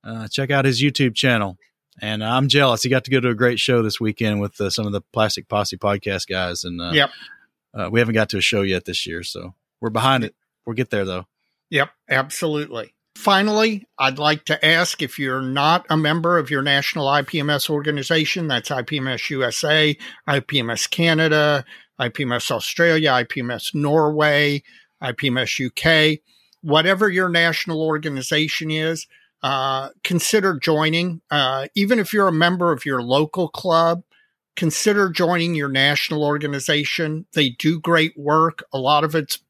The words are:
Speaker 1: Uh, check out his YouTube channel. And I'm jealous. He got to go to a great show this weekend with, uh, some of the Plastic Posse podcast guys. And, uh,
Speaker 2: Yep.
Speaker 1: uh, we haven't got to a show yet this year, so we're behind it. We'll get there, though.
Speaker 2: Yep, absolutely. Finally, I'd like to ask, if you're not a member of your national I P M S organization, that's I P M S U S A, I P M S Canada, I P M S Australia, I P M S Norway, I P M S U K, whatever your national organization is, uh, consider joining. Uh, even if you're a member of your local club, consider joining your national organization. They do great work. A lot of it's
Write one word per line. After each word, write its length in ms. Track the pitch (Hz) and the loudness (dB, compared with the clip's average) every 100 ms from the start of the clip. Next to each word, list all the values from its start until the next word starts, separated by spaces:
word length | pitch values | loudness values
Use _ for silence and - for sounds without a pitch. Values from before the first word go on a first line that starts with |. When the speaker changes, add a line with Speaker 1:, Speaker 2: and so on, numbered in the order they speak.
Speaker 1:
Uh, 240 | - 113 110 | -12 -12 -8
check 220 | - 135 | -4 0
out 160 | 139 135 | 2 2
his 160 | 120 | 2
YouTube 340 | 143 - 131 110 | 0 2 0 2
channel. 420 | 135 117 101 95 _ _ _ _ | 2 2 0 -8 _ _ _ _
And 220 | 107 107 | -6 -4
I'm 240 | 107 127 139 | 0 0 4
jealous. 360 | 139 139 117 | 4 4 2
He 60 | 127 | 2
got 140 | 131 | 0
to 80 | 127 | 2
go 80 | 131 | 0
to 100 | 123 | 2
a 60 | 110 | 2
great 240 | 123 120 | 2 2
show 220 | - 120 | 2 2
this 180 | 110 - | 2 -2
weekend 400 | 110 107 110 104 | -4 -2 -2 -2
with, 200 | 101 - | -4 -4
uh, 80 | 101 | -4
some 160 | - 104 | -2 -4
of 80 | |
the 80 | 101 | -6
Plastic 480 | - - 110 - - | -6 -2 -2 -2 -4
Posse 280 | 104 101 92 | -2 -2 -2
podcast 500 | 104 101 101 95 - | -2 -2 -4 -6 -4
guys. 360 | 92 90 87 | -4 -4 -6
And, 160 | 90 87 | -8 -8
uh, 100 | 87 | -4
Speaker 2:
Yep. 160 | 147 139 - - - _ _ _ | 0 0 -2 -20 -20 _ _ _
Speaker 1:
uh, 160 | - 90 | -8 -2
we 80 | 113 | 0
haven't 140 | 117 110 | 2 2
got 140 | 107 | 0
to 80 | 101 | 0
a 40 | |
show 200 | - 107 | 0 0
yet 240 | 98 92 - | 0 -2 -4
this 200 | 85 - | -8 -8
year, 160 | 82 | -10
so 320 | 87 87 90 - _ _ | -10 -12 -14 -18 _ _
we're 80 | 117 | -4
behind 340 | 110 123 131 | 0 2 2
it. 100 | 110 _ _ _ - | -2 _ _ _ -10
We'll 100 | 113 | -6
get 160 | 127 | -2
there, 120 | 107 | -2
though. 240 | 95 90 92 _ _ _ _ | -2 -6 -10 _ _ _ _
Speaker 2:
Yep, 200 | 147 139 _ _ | -2 -2 _ _
absolutely. 840 | 135 135 - 170 151 147 117 110 _ _ - | -2 -2 -4 -4 -4 -6 -10 -12 _ _ -4
Finally, 680 | - 196 208 214 220 208 - - | 2 2 2 2 0 0 -10 -4
I'd 200 | 135 135 | -2 0
like 280 | 147 151 - | 0 0 -2
to 200 | 151 156 | 0 2
ask, 360 | 165 175 - | 2 0 -4
if 180 | 143 - | -8 -4
you're 220 | 135 131 | -4 -4
not 440 | 131 139 147 175 - | -4 0 2 2 2
a 80 | 160 | 0
member 400 | 151 165 165 175 | 2 0 2 0
of 120 | 131 | 0
your 120 | 143 | -2
national 480 | 139 143 139 165 135 | 0 0 0 -4 0
I 120 | 143 | 0
P 140 | 135 160 | 0 -4
M 80 | 143 | -2
S 200 | 147 - | -2 -2
organization, 760 | 147 147 147 135 165 151 190 160 | -2 -2 -4 0 0 0 -2 -2
that's 240 | 123 - | -4 -4
I 100 | 135 | -6
P 160 | 117 147 | -4 -4
M 120 | 135 | -4
S 200 | 123 - | -6 -6
U 140 | 139 | -2
S 180 | 127 113 156 | -2 -2 0
A, 320 | 156 151 147 - - - | 2 2 0 -8 -12 -2
I 140 | 139 | -2
P 200 | - 139 | 0 -2
M 100 | 117 | -2
S 180 | 117 - | -4 -4
Canada, 760 | - 170 160 160 151 147 143 127 - _ _ | 0 2 2 2 2 2 0 -4 -20 _ _
I 100 | 123 | -6
P 160 | - | -4
M 80 | 135 | -4
S 180 | 120 - | -4 -2
Australia, 640 | 139 - - 170 160 151 | -4 -4 0 2 4 4
I 140 | 127 120 | 2 0
P 160 | - | -6
M 100 | 120 | -6
S 200 | 120 - | -6 -6
Norway, 880 | 151 143 156 151 151 151 147 147 143 _ - _ _ | -4 0 2 2 2 2 4 2 0 _ -20 _ _
I 100 | 127 | -8
P 160 | 120 135 | -4 -2
M 100 | 123 | 0
S 220 | 117 - | -2 -4
U 100 | 127 | -6
K, 520 | - 160 160 156 151 _ _ _ _ | -2 2 4 4 0 _ _ _ _
whatever 480 | 160 147 165 190 208 | 0 2 2 2 2
your 180 | 185 185 | 2 0
national 540 | 170 170 160 - 160 | 2 2 0 -4 -4
organization 920 | 160 151 156 139 123 151 156 - 160 | -2 -2 -4 -6 -2 0 2 0 -4
is, 340 | 156 160 160 - _ _ _ | -2 -2 -4 -8 _ _ _
uh, 460 | 131 135 135 135 135 _ | -2 -2 0 -2 -6 _
consider 540 | - 175 - 220 196 156 | -2 -2 2 2 2 0
joining. 640 | - 156 156 165 180 165 _ | 0 2 2 0 -2 -6 _
Uh, 380 | 147 131 135 143 - | 0 0 -2 -4 0
even 240 | 202 240 | 2 2
if 140 | 190 | 2
you're 140 | 214 196 | 2 2
a 40 | |
member 380 | 156 170 180 175 | 4 2 2 0
of 140 | 143 147 | 0 -2
your 160 | 131 | -4
local 480 | 120 135 156 - 170 | 2 2 2 -2 -4
club, 540 | - 185 165 165 170 - _ _ _ _ - | -4 2 4 4 0 -6 _ _ _ _ -4
consider 540 | 165 - - 208 190 | -2 0 2 2 2
joining 460 | 160 170 175 165 160 | 2 0 2 0 0
your 140 | 143 | 0
national 540 | 135 139 143 - 151 | 2 2 2 -2 -2
organization. 1040 | 147 147 147 139 127 147 143 - 156 156 - | 0 0 -2 -6 -2 -2 0 -4 -4 -4 -6
They 160 | - 139 | 0 0
do 320 | 120 - 165 | 0 -2 0
great 360 | 160 170 160 - | 2 2 2 -2
work. 460 | 143 156 160 - - | 0 2 2 -2 -10
A 60 | 135 | -4
lot 260 | 131 147 | 2 2
of 100 | 156 | 2
it's 260 | 160 147 - | -2 -4 -10